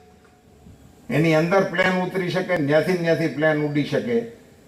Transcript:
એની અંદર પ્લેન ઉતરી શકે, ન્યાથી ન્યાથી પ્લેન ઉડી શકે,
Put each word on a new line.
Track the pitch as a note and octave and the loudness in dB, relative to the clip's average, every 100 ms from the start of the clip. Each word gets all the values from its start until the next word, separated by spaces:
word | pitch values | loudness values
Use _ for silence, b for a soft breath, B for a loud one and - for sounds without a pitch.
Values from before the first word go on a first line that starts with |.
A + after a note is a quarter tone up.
| - - - _ _ - - - - - - | -20 -20 -20 _ _ -20 -20 -20 -20 -20 -4
એની | D3 E3 D#3 | 0 2 2
અંદર | E3+ G3 | 2 2
પ્લેન | - F3 F#3 F#3 | 2 0 0 0
ઉતરી | F3+ F#3+ E3+ | -2 -4 -2
શકે, | F3+ F3+ F3 | -4 -2 -2
ન્યાથી | C#3 D#3 E3+ | 2 2 2
ન્યાથી | F3+ E3 D#3+ D#3+ | 0 0 0 0
પ્લેન | C3 D#3 D3+ D3 | 0 0 0 0
ઉડી | D3 | -2
શકે, | C3 G#2 A2+ A#2 - - - - | -2 -2 -2 -2 -4 -12 -20 -20